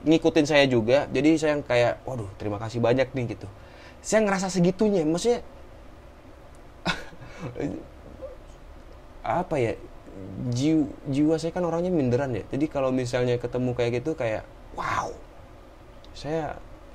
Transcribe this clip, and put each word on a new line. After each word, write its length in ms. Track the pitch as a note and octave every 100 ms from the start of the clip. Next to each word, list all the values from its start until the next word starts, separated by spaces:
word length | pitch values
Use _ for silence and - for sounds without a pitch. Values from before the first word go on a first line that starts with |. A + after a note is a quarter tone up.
ngikutin 420 | D3 D#3+ E3 D#3+
saya 220 | D3 D3+ C#3
juga. 400 | B2 A2 C3+ A#2+
Jadi 300 | C3 D3 D#3+
saya 180 | D#3 D3
yang 80 |
kayak, 380 | - A#2+ A#2 -
"Waduh, 240 | - B2+ G2+ -
terima 240 | G#2 G2+
kasih 220 | A2+ A#2
banyak 260 | A#2 B2+ B2
nih," 240 | C3+ A#2+ G2+
gitu. 100 | - - - - - -
Saya 220 | - G#3+ G#3+
ngerasa 260 | F#3+ F#3
segitunya, 540 | F#3 F3 F#3 G#3+ G3 D#3
maksudnya, 340 | E3+ A3+ A#3+ - - - - - - - - - - - - - -
<laughs> 960 | - - - - - - D3 - D3 D#4+ - - - - C5+ B4+ - - - - - - - -
apa 320 | - C#3 F3+ C#3+
ya, 160 | A2+ - - - - G2 F#2+ G2 B2+
jiw-, 400 | A#2+ D3 D#3+ C#3 - C#3+
jiwa 320 | C#3 D3+ D#3+
saya 140 | D#3+
kan 100 | F3+
orangnya 240 | F3 E3 F3+
minderan 480 | F3 B2+ A#2+ C#3 A2
ya. 80 | -
Jadi 140 | C#3 D#3
kalau 240 | C#3+ C3+
misalnya 480 | C3 B2 B2+ B2 B2
ketemu 320 | B2 B2 B2+
kayak 320 | A#2+ A#2+ B2
gitu, 80 | A#2+ D#3
kayak, 260 | A#2 G#2+ - - - -
"Wow, 380 | - - - - - - - - - - - - -
saya 460 | - C#3 D#3+ D3+ - - - -